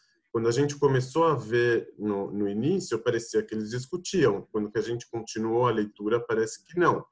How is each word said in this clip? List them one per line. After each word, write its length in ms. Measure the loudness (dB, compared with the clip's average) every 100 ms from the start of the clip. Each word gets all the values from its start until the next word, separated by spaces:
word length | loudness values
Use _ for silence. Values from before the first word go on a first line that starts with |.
| _ _ _
Quando 160 | 0 2
a 20 |
gente 260 | 4 2 0
começou 480 | 0 0 0 2
a 100 | 2
ver 600 | 2 0 0 2 2 -2 -6
no, 340 | -4 -2 -4
no 180 | -2 -2
início, 500 | 0 0 0 -2 -4
parecia 440 | 0 -2 0 -2
que 120 | 0
eles 160 | -4 -4
discutiam. 800 | -6 -6 -8 -2 2 4 2 -2
Quando 180 | -4 -2
que 100 | -2
a 40 |
gente 260 | -2 -4 -6
continuou 600 | -8 -6 -4 0 2 2
a 20 |
leitura, 480 | 2 -2 -2 0 0
parece 460 | 0 0 -2 -4
que 120 | -6 2
não. 300 | 2 2 -4